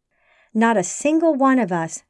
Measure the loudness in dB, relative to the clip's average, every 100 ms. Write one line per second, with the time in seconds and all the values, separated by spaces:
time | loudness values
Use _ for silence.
0 | _ _ _ _ _ -2 0 2 -2 -4
1 | 0 2 2 2 2 2 0 -4 -6 -10
2 | _